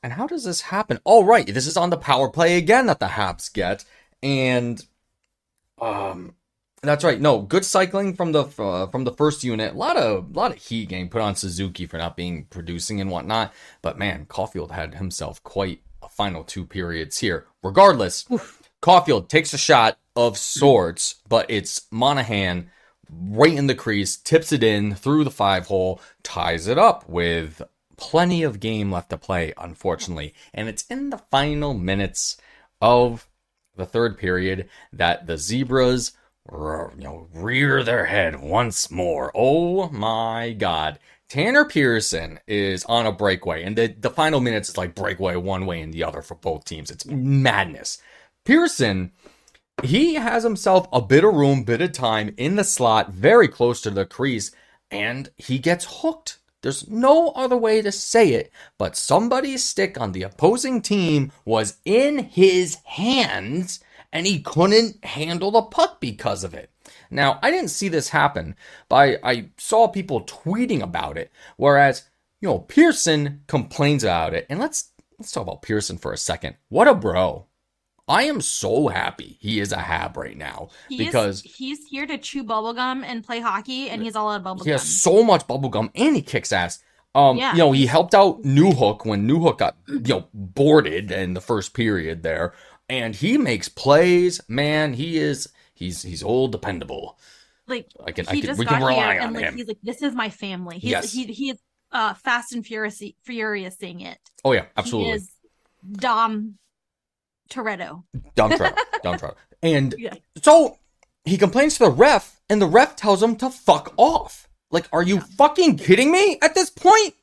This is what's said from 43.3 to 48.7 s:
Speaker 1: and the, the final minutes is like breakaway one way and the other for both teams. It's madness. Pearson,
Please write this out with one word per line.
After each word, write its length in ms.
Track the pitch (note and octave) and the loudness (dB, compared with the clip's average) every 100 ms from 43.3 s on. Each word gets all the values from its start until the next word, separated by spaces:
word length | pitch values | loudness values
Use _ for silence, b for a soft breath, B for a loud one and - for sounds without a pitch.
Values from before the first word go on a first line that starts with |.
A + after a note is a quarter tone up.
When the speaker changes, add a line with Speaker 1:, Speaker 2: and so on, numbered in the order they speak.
| F#2 F#2+ D#2+ | 0 -2 -6
Speaker 1:
and 120 | F2 G#2+ | -4 -2
the, 120 | A#2 | -2
the 220 | G2 A#2+ | -2 -6
final 280 | - D#3 D3+ | 0 0 2
minutes 300 | B2 A2 G2+ | 0 -2 -4
is 80 | - | -8
like 160 | F#2 E2+ | -8 -6
breakaway 400 | F#2 F2+ F#2 F2+ | -8 -4 -4 -4
one 300 | F#2 F#2+ F#2 | -4 -4 -4
way 160 | E2+ | -6
and 100 | D#2+ | -8
the 100 | D#2+ | -8
other 180 | D#2+ - | -8 -8
for 140 | - F#2 | -14 -10
both 280 | F2 D#2 - | -8 -8 -10
teams. 240 | D#2+ D2 | -14 -14
It's 140 | - - | -16 -8
madness. 960 | C#3+ C3 C#3 B2+ G#2 F#2 D2+ - - b b b b - | -4 2 2 2 0 -2 -6 -12 -14 b b b b 2
Pearson, 640 | D4 E4+ | 4 4